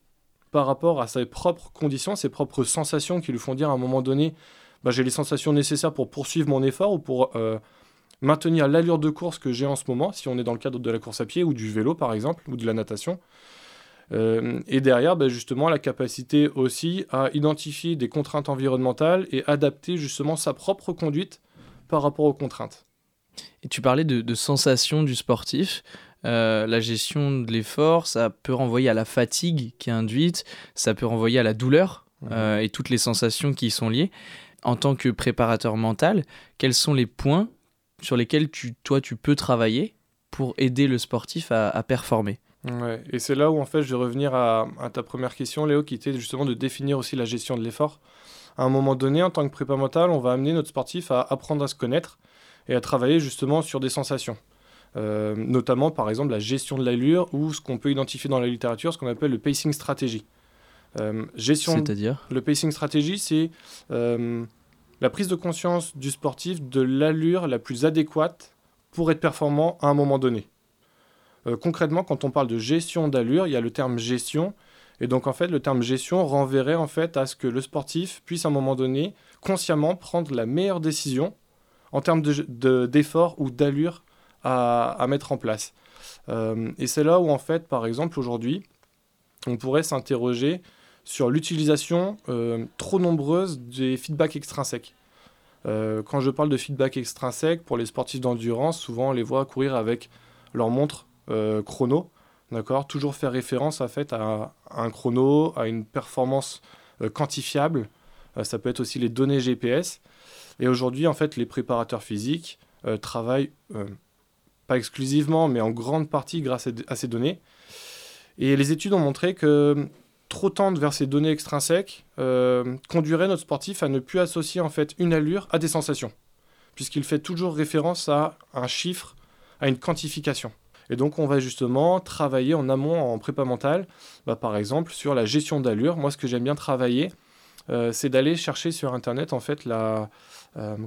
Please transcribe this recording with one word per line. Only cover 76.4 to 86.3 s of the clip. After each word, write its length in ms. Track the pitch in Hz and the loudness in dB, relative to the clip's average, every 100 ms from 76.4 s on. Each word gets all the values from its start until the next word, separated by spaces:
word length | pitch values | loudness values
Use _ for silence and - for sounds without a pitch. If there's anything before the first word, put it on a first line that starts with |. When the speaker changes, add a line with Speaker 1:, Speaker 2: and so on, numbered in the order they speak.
| 135 135 131 | 2 2 2
Speaker 1:
en 120 | 165 151 | 0 0
fait, 300 | - 165 143 | -2 -2 0
à 80 | |
ce 100 | 135 | -2
que 140 | - 131 | -2 -2
le 140 | 120 | -2
sportif 600 | 135 151 139 160 185 - - | -4 -6 -6 -6 -6 -8 -8
puisse, 180 | 170 | -4
à 40 | 165 | 0
un 40 | |
moment 240 | 143 135 131 | 0 2 0
donné, 380 | 131 131 180 - _ - | 0 0 -2 -6 _ -14
consciemment 560 | - 190 - 156 151 180 | -2 -2 0 2 2 0
prendre 360 | - 170 151 | -2 -4 -2
la 100 | 123 | -2
meilleure 340 | 113 147 196 180 | 0 0 0 0
décision 560 | 160 151 143 127 175 - _ _ _ _ _ | -2 -2 -2 0 -2 -4 _ _ _ _ _
en 120 | 180 | -2
termes 200 | 180 160 | 2 2
de, 220 | 147 147 - | 2 0 -2
de, 400 | 117 131 127 123 | 0 4 4 4
d'effort 480 | 143 147 160 170 170 | 4 4 4 2 2
ou 120 | 135 | -4
d'allure 540 | 123 143 143 165 - _ _ _ _ | 0 0 2 -2 -4 _ _ _ _
à, 460 | 123 127 120 120 120 | -2 2 2 2 0
à 160 | - 123 | 0 0
mettre 260 | 143 - | 0 -2
en 60 | 131 | -4
place. 340 | 117 107 - _ _ - - - | -2 -4 -6 _ _ -20 -20 -20
Euh, 420 | - | -8